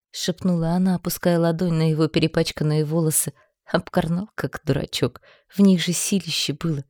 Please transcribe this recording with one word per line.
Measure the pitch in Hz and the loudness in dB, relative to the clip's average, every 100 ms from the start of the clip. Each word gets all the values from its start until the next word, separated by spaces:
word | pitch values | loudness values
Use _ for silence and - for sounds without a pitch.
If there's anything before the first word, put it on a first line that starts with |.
| _ | _
шепнула | - - - 185 175 165 | -8 -6 -2 0 0 0
она, | 180 185 175 | 2 2 0
опуская | 175 - 180 170 | -4 -2 2 4
ладонь | 165 170 180 | 2 2 0
на | 160 160 | 2 2
его | 156 160 | 2 2
перепачканные | 170 160 165 165 - 151 151 147 | 2 0 0 -2 -2 -2 0 0
волосы. | 165 156 - 147 - _ _ - | 0 0 0 -4 -8 _ _ -4
Обкорнал, | 170 - 185 160 175 214 - | -4 -2 -2 0 -2 -6 -8
как | - - - | -8 -6 -4
дурачок. | 135 - - - - _ _ _ | -2 -4 -4 -4 -4 _ _ _
В | - | 4
них | 196 180 | 4 4
же | 160 | 0
силище | 165 - 196 160 - - | -4 -2 -2 -2 -6 -4
было. | 143 165 143 - | -4 -4 -4 -8